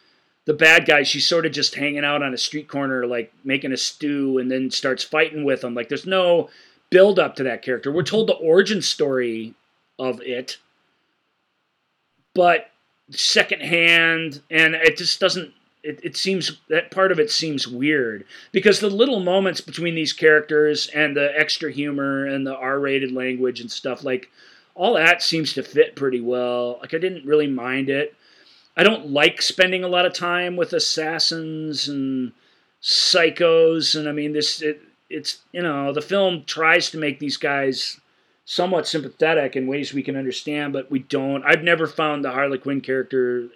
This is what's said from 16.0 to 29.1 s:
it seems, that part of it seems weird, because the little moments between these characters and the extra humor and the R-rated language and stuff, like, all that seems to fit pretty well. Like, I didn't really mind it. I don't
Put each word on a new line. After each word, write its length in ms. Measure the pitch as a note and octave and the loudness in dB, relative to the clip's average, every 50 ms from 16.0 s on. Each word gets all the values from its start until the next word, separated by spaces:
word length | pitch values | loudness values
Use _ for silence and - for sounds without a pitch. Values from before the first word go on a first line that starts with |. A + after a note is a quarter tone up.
| - | -10
it 140 | E3+ C#3 - | -10 -8 -6
seems, 420 | - F#3+ G3 F#3 D#3+ - - - _ _ | -4 -2 -2 -2 -4 -6 -8 -10 _ _
that 220 | D#3 E3 - - | -2 -2 -2 -2
part 200 | - F#3+ F#3+ F#3+ | -2 0 2 2
of 80 | F3+ D#3+ | 4 2
it 100 | D3+ D3 | 2 0
seems 360 | - - D3 D#3+ D3 C3+ - A#2+ | 0 -2 -2 -2 -4 -4 -6 -6
weird, 580 | B2 B2 C3 D3 D#3 D3 B2+ A#2 A2 G2+ G2 _ - - - _ | -6 -2 0 0 2 2 0 -2 -4 -8 -14 _ -20 -20 -20 _
because 280 | - G3+ F#3+ G#3 G3 - | -2 2 4 4 4 4
the 100 | G#3+ G#3 | 2 -2
little 300 | G3 G3+ A#3+ C#4+ C4 G#3 | 2 2 2 2 2 -2
moments 420 | F#3 F3+ F3+ G3 G3 F#3 E3+ - | 0 0 2 2 2 0 -2 -4
between 340 | - - C#3+ - E3 E3+ E3 | -10 -12 -10 -6 -4 -4 -2
these 180 | E3 D#3 C3+ - | -2 -4 -4 -4
characters 760 | - - D#3+ D#3 D3+ D3+ - D#3 D3+ D3+ D3+ D3+ D3 - - - | 2 4 4 4 4 2 2 2 2 2 2 2 -2 -4 -6 -2
and 220 | D3 D3+ D3 C#3+ | -2 0 0 0
the 160 | C#3+ C#3+ C#3+ C#3+ D3+ | 0 -2 0 0 0
extra 340 | D3+ D3 - - E3 D3+ | 0 0 -2 -6 -6 -8
humor 540 | - C#3+ C#3+ D3 C#3+ C#3+ C#3 C#3 C#3 C3+ C#3 | -6 -6 -6 -4 -4 -4 -4 -2 -2 -4 -4
and 200 | C#3 C#3 C#3 C3+ | -4 -4 -4 -4
the 100 | C3+ C3+ | -6 -6
R-rated 560 | C3 C3 B2+ C#3 C#3 C#3 C#3 C3+ C#3 C3+ B2+ | -6 -4 -2 -2 0 0 0 0 0 -2 -2
language 480 | B2+ B2+ B2+ B2+ B2+ B2 B2+ B2+ A#2+ A#2 | -4 -4 -4 -4 -2 0 -2 -2 -2 -4
and 100 | A#2 A#2 | -10 -12
stuff, 320 | - - - C3+ B2 A#2+ - | -12 -8 -8 -8 -8 -6 -4
like, 260 | C3+ B2+ B2 - - _ _ - - - _ _ _ _ | -4 -4 -4 -6 -10 _ _ -20 -20 -20 _ _ _ _
all 200 | - F3 G#3+ A#3+ | -2 0 0 2
that 260 | E3 D#3 E3+ F3 E3+ | 4 4 4 4 4
seems 320 | - - E3 E3 D#3 C#3 - | 2 -2 -2 -2 -2 -4 -6
to 100 | C#3 B2+ | -8 -8
fit 320 | - - C#3+ D#3 - - | -4 2 2 2 2 2
pretty 240 | - C#3 C3+ B2+ B2 | -4 -2 -2 -2 -2
well. 600 | A#2 A#2+ B2 B2 B2 B2 B2 B2 B2 A#2+ B2 - | -2 -2 -2 -2 -2 -2 -2 -2 -4 -4 -6 -10
Like, 120 | - - - | -12 -8 -6
I 40 | E3 | -4
didn't 280 | E3 F#3+ F#3+ E3 C3+ | -4 -4 -6 -6 -2
really 220 | C#3 D3+ D3+ D3+ C#3+ | 2 2 2 2 2
mind 420 | C3+ B2 A#2+ B2 B2+ C3+ C3+ C3+ | -2 -4 -4 -4 -4 -4 -2 -2
it. 260 | C3+ C#3 D3 - - _ _ _ _ _ _ _ _ _ _ _ _ | -2 -2 -2 -4 -8 _ _ _ _ _ _ _ _ _ _ _ _
I 60 | - | 2
don't 300 | F3 G3+ A3 - E3 D3+ | 4 4 2 2 -4 -4